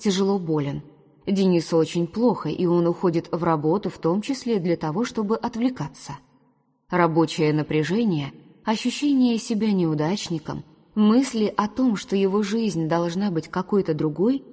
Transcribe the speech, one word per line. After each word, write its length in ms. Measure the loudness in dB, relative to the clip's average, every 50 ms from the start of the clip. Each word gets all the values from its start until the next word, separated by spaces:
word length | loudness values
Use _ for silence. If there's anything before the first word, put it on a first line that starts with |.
тяжело 400 | -2 0 0 2 2 0 0 0
болен. 420 | -2 -2 -2 -2 -2 -4 -6 -8 -10 -14 -20 -20 _ _ _ _ _
Денису 500 | -2 0 2 4 4 4 2 2 2 2
очень 320 | 2 2 2 0 -2 -2 -2
плохо, 400 | -2 0 2 2 2 0 -2 -4
и 180 | -2 0 2
он 200 | 2 4 4 4
уходит 420 | 2 0 2 0 0 0 0 -2 -4
в 140 | -4 -2 0
работу 460 | 0 0 2 2 2 0 0 -2 -4
в 80 | -6 -4
том 240 | -2 0 0 0
числе 360 | -2 -4 -6 -4 -2 -2 -2 0
для 180 | 0 0 -2
того, 280 | -2 -2 -4 -2 -2 -4
чтобы 320 | -4 -4 -4 -2 -2 -2
отвлекаться. 800 | -2 -2 -6 -4 -2 -2 -2 -2 -4 -8 -10 -10 -12 -12 -12 -14 -14 -16 _ _ _ _ _ _ _ _ _ _ _ _ _
Рабочее 640 | 0 2 2 2 4 2 2 2 0 0 0 2
напряжение, 800 | 2 0 0 0 0 -2 0 0 0 0 0 0 0 -2 -4 -6 -12 -16 -20 -20 -20 _ _
ощущение 760 | -4 -2 -2 -2 -4 -4 -2 0 2 2 4 4 2 2 0
себя 320 | -2 -4 -2 0 0 2
неудачником, 920 | 2 2 2 2 0 0 0 0 -2 -4 -4 -6 -6 -6 -6 -8 -10 -12 -12 -16 -20 _ _ _ _
мысли 580 | 2 4 4 4 4 2 2 0 -2 -2 0 0
о 120 | -2 -2 -2
том, 280 | -2 0 0 0 0
что 200 | -2 -2 -2 0
его 260 | 0 2 2 2 0
жизнь 460 | 0 0 -2 -2 -2 -2 -2 -2 -2 0
должна 420 | 0 0 0 0 -2 -2 -2 -2
быть 160 | -2 -2 -4 -4
какой-то 460 | -4 -6 -2 0 0 0 2 0 0
другой, 480 | 0 -2 -2 0 0 2 2 0 0 -4 -12